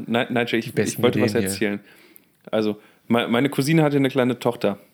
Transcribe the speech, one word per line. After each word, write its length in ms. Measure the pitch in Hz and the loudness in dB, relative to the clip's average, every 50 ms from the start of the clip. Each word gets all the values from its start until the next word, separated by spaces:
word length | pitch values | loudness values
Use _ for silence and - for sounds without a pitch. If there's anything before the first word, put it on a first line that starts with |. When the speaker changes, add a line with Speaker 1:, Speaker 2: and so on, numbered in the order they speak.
| 113 | -4
Speaker 1:
Nein, 220 | - 113 117 127 - | -2 -2 -2 -2 0
Nigel, 280 | 131 117 120 - 123 117 | -2 -2 0 0 -2 -2
ich, 60 | 113 | -2
Speaker 2:
Die 60 | 117 | -2
besten 280 | - 113 104 107 - - | -2 -2 -2 -2 -2 0
Speaker 1:
ich 20 | |
wollte 180 | 117 120 - - | 0 2 2 2
was 100 | - 107 | 0 0
Speaker 2:
Ideen 100 | 104 117 | 0 0
hier. 80 | 98 95 | -2 -2
Speaker 1:
erzählen. 300 | 98 - 110 101 101 101 - - - - - _ _ _ _ _ _ _ _ - | -2 -2 -2 -2 -2 -6 -10 -16 -20 -20 -20 _ _ _ _ _ _ _ _ -4
Also, 300 | - 110 110 107 104 - - - _ _ _ - | -2 -2 0 -2 -4 -6 -12 -20 _ _ _ -2
me-, 180 | 113 120 101 76 | 0 0 2 2
meine 200 | 120 117 139 143 | 0 0 0 0
Cousine 340 | - - 135 147 160 160 | 0 -2 0 2 4 4
hatte 140 | 151 147 143 | 4 4 4
eine 120 | 139 139 131 | 2 2 2
kleine 280 | - 135 123 127 120 - | 2 0 0 0 -2 0
Tochter. 400 | - 120 120 - - 101 98 - - _ | -2 -2 -2 0 -2 -2 -2 -4 -10 _